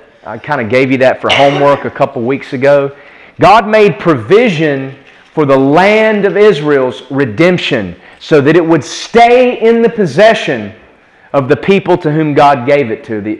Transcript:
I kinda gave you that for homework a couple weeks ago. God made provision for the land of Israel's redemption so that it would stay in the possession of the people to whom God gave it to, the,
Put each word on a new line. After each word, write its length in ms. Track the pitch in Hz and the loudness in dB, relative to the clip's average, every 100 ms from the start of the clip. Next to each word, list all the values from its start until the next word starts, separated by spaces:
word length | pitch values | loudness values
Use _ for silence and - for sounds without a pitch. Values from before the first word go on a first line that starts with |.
| _ _ | _ _
I 140 | - 117 | -16 -14
kinda 260 | - 143 | -8 -6
gave 260 | 107 127 131 | -2 0 0
you 80 | 131 | 0
that 220 | 127 - | 0 0
for 80 | 110 | -2
homework 540 | 139 143 143 143 139 | 0 2 2 0 0
a 60 | 123 | -4
couple 320 | - 139 131 | -4 -4 -4
weeks 300 | 117 139 - | -4 -6 -6
ago. 440 | 131 139 143 139 - - - - - | -2 2 2 0 -8 -20 -20 -18 0
God 280 | 170 220 208 | 2 4 2
made 300 | 214 208 143 | 2 2 0
provision 1000 | 175 139 107 202 247 156 160 139 135 127 _ _ _ | -2 -2 2 2 2 0 -2 -4 -8 -14 _ _ _
for 120 | - | -4
the 120 | 143 135 | 0 2
land 680 | 135 156 196 214 220 214 | 2 2 2 2 0 0
of 120 | 196 175 | 0 2
Israel's 720 | 214 156 151 139 127 113 - | 2 2 0 0 -2 -6 -8
redemption 840 | 135 131 101 175 180 - 123 92 82 - - | -4 -2 0 0 0 -2 -4 -6 -12 -20 -18
so 220 | - 151 | -2 0
that 160 | 135 165 | 2 2
it 80 | |
would 180 | 160 165 | 2 0
stay 800 | - - - 226 233 247 247 - | -4 -12 -2 2 4 4 2 0
in 220 | 226 233 | 0 2
the 60 | 233 | 0
possession 840 | 226 180 131 220 220 - 123 101 - - _ _ _ _ | -2 -2 2 2 2 -4 -6 -8 -16 -20 _ _ _ _
of 160 | 139 127 | -4 -2
the 80 | 143 | -2
people 400 | - 196 170 180 | 0 0 0 -2
to 120 | 156 | -2
whom 240 | 151 156 | -2 -2
God 320 | 143 143 139 120 | 2 2 2 0
gave 240 | 143 120 | -2 -2
it 140 | 107 | -6
to, 160 | - 107 | -8 -8
the, 160 | 104 110 | -6 -10